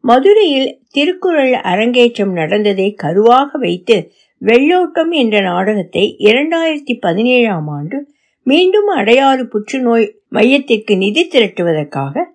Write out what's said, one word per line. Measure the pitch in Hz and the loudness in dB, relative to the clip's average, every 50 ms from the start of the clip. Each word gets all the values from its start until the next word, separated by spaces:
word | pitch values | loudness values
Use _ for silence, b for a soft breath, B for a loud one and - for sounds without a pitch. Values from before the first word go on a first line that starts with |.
| - | 4
மதுரையில் | 247 240 262 277 392 415 440 415 330 277 269 269 - - _ _ _ | 4 4 4 6 6 6 6 4 2 0 0 -2 -4 -6 _ _ _
திருக்குறள் | _ 277 294 349 370 370 - 370 330 302 269 254 254 - | _ -2 0 0 -2 -2 -2 -2 0 0 0 0 0 -2
அரங்கேற்றம் | - 185 180 202 220 240 240 254 240 240 233 220 202 196 185 | -2 -4 -2 0 0 0 2 4 2 2 2 -2 -4 -4 -2
நடந்ததை | 170 160 156 196 208 214 208 196 190 190 202 208 | -4 -2 -2 -2 0 0 0 0 0 -2 -4 -4
கருவாக | - - 147 165 196 214 233 240 262 285 285 - | -4 -6 -2 0 2 4 4 4 4 2 -2 -6
வைத்து | 294 247 175 175 175 _ - 226 185 160 b b b b b b b | -6 -4 -4 -4 -6 _ 0 0 0 0 b b b b b b b
வெள்ளோட்டம் | 190 202 233 247 277 302 359 359 359 320 330 349 320 330 | -2 2 2 4 4 2 2 2 0 -2 -2 -4 -2 -2
என்ற | 349 311 247 220 208 208 | 0 0 0 0 0 0
நாடகத்தை | 196 185 175 175 190 208 214 202 175 160 - 170 196 214 - - | 0 0 -2 -2 -2 -2 -2 -2 -4 -4 -2 -2 -2 -2 -2 0
இரண்டாயிரத்தி | - 208 220 262 294 320 339 330 330 320 311 294 285 - 240 233 | 2 2 2 2 0 -2 -2 -2 -2 -2 -4 -4 -6 -8 -8 -4
பதினேழாம் | - 180 170 196 226 247 254 247 240 220 190 165 151 | -2 -4 -2 0 0 2 2 2 2 0 -2 -4 -6
ஆண்டு | 151 147 143 147 165 262 277 285 _ _ _ _ _ _ _ _ | -8 -8 -8 -8 -8 -8 -10 -10 _ _ _ _ _ _ _ _
மீண்டும் | - 277 330 370 370 381 427 415 403 381 | 0 0 2 2 2 2 0 0 0 -2
அடையாறு | 269 202 208 233 262 277 269 269 254 247 | -2 0 2 2 2 4 2 0 0 -4
புற்றுநோய் | 240 - 208 208 - - 269 254 233 233 233 220 - _ _ _ _ | -6 -6 -8 -6 -6 -6 -4 0 0 0 0 0 -2 _ _ _ _
மையத்திற்கு | - - 208 240 269 285 277 - 240 214 214 - 208 | -2 0 2 2 2 0 0 -2 -2 -2 0 -2 -2
நிதி | 185 190 208 214 311 359 | 0 0 -2 0 -2 -2
திரட்டுவதற்காக | 339 - 269 220 190 - - 175 170 160 156 147 147 - 139 139 139 147 285 359 359 | 0 0 0 0 0 -2 -4 -2 -2 -2 -2 -4 -6 -8 -8 -8 -6 -6 -6 -8 -8